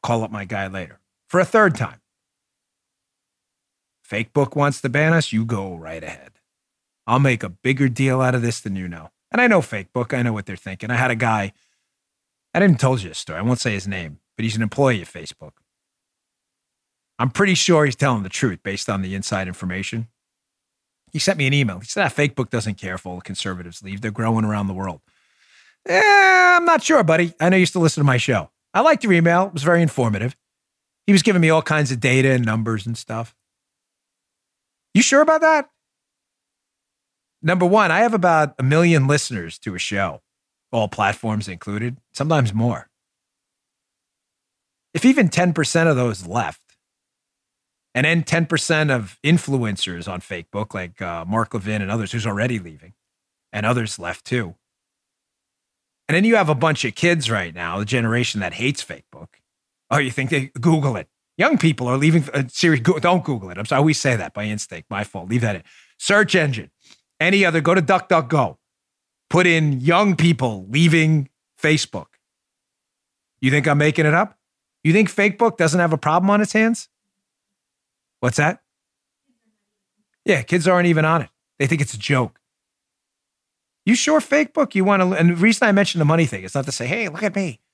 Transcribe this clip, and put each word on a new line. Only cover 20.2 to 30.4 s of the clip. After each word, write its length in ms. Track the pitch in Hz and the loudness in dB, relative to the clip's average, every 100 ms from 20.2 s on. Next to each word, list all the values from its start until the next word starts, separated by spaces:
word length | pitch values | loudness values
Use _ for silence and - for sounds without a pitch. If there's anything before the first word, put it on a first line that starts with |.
| _ _ _ _ _ _ _ _ _ | _ _ _ _ _ _ _ _ _
He 60 | 160 | -6
sent 200 | - 185 | -4 0
me 80 | 135 | 0
an 60 | |
email. 260 | 143 127 90 | 2 0 -4
He 80 | - | -10
said, 180 | - | -2
"Ah, 40 | 175 | -2
fake 260 | - 147 | 0 -2
book 160 | - 120 | -2 -4
doesn't 280 | 120 104 98 | -4 -6 -8
care 160 | 95 | -10
if 100 | 92 | -12
all 120 | 92 90 | -12 -14
the 60 | |
conservatives 600 | - 95 98 92 87 85 | -14 -12 -10 -10 -14 -18
leave. 180 | 98 98 | -14 -10
They're 100 | 113 | -10
growing 340 | 101 113 113 | -6 -2 0
around 240 | 107 107 101 | 0 -2 -4
the 60 | |
world." 280 | 95 95 80 _ _ _ _ _ _ _ _ - | -6 -8 -10 _ _ _ _ _ _ _ _ 0
Eh, 140 | 370 415 403 381 370 359 359 | 2 6 6 6 6 6 6
I'm 80 | |
not 180 | 339 320 | 4 2
sure, 200 | - 311 | 4 2
buddy. 300 | 160 160 175 - | 4 4 2 0
I 100 | 170 | 2
know 80 | 190 | 4
you 40 | |
used 140 | 180 | 4
to 40 | 185 | 4
listen 220 | 165 - | 0 4
to 60 | 143 | 2
my 100 | 123 | 2
show. 340 | - 113 78 _ _ | 2 0 -2 _ _
I 80 | 185 | 2
liked 240 | 285 302 | 2 2
your 80 | 226 | 2
email. 340 | 175 170 170 196 | 4 4 2 0
It 60 | |
was 100 | 170 | -2
very 200 | 143 170 | 2 2
informative. 540 | 165 - 120 104 120 - | 2 0 -2 0 -4 -8